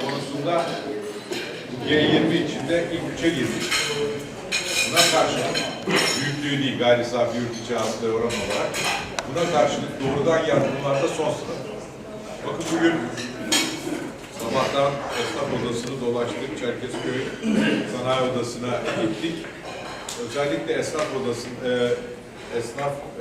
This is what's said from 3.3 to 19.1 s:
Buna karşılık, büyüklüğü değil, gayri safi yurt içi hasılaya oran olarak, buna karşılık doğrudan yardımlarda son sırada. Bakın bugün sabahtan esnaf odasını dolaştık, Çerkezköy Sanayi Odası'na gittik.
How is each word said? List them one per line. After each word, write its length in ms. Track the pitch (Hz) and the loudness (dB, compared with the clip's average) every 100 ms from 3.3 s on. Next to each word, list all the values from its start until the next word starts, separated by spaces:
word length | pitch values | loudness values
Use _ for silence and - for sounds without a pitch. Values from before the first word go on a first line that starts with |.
| 131 - - - - 151 147 143 143 - - - - - - - | 2 2 0 -2 0 0 0 0 -2 -6 -10 -4 -4 0 0 4
Buna 120 | 165 170 | 6 6
karşılık, 440 | - - - - - - - - | 6 4 2 0 0 -2 -4 0
büyüklüğü 760 | 190 - - 139 143 147 139 | 2 2 2 0 0 0 0
değil, 160 | 131 110 | 0 2
gayri 260 | 120 120 - | 6 6 4
safi 320 | 123 117 120 | 2 2 0
yurt 260 | 120 113 | -2 -4
içi 120 | - 117 | -4 -2
hasılaya 380 | 110 110 113 | 0 0 0
oran 120 | 110 113 | 2 2
olarak, 460 | 107 101 104 - - - - - - - | 0 0 0 0 0 -2 -2 -4 -6 -4
buna 240 | 147 170 | 0 2
karşılık 400 | 156 - - - - | 6 4 4 -4 -2
doğrudan 360 | 135 - 165 160 | 0 2 4 4
yardımlarda 720 | 156 - - 135 143 139 131 | 4 4 4 2 0 2 2
son 240 | - 147 - | 0 0 -2
sırada. 380 | - - - 107 - - - - - - - | -4 -6 -6 -8 -10 -12 -12 -12 -10 -8 -6
Bakın 180 | - 165 | -4 0
bugün 220 | - 165 - - - - - - - - - 311 - - - - - | 4 4 4 0 -4 -6 -6 0 2 2 -2 -4 -4 -4 -10 -12 -8
sabahtan 520 | - 135 - 139 139 139 - 123 | -2 0 2 4 2 2 -2 -2
esnaf 260 | 117 110 139 123 | -2 -2 -2 0
odasını 440 | 120 117 123 135 | -2 -2 -4 -2
dolaştık, 580 | 120 120 117 - 131 101 | 0 0 0 -2 -4 -4
Çerkezköy 600 | 120 - - - 131 127 113 - 113 - - 151 - | -4 -4 -4 -4 -2 -2 -2 -2 0 4 4 2 0
Sanayi 380 | 123 127 131 123 | -2 0 2 2
Odası'na 480 | 120 110 117 123 120 - - | 0 -2 -4 -2 -2 -2 0
gittik. 440 | - | 0